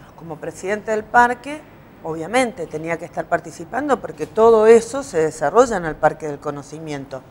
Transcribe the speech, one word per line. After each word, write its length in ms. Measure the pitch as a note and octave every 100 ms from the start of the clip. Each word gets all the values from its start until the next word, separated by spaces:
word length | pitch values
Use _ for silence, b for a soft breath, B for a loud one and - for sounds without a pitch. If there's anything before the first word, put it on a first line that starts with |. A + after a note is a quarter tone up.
| - -
como 200 | E3 D#3
presidente 540 | - - F#3 G#3 G#3
del 120 | G#3+
parque, 580 | G#3+ A#3+ A#3+ B3 C#4 D4+ - - - -
obviamente 640 | D#3+ D#3+ D#3+ A#3+ B3 G3+ D#3
tenía 300 | D#3+ D#3+ E3
que 80 | E3+
estar 200 | - E3
participando 760 | E3+ D#3+ - D#3+ A#3+ D4 B3
porque 260 | D#3+ - D#3
todo 400 | - A3+ A3+ G#3+
eso 340 | A#3 A3+ C4+
se 180 | C#4 E3+
desarrolla 580 | D#3 D3 D3 G3 C4 G3+
en 80 | E3+
el 100 | D3+
Parque 320 | D#3 C#3+ D#3
del 120 | C#3+
Conocimiento. 840 | D3+ C#3+ C#3 D3+ D#3+ C#3+ C3 C3 -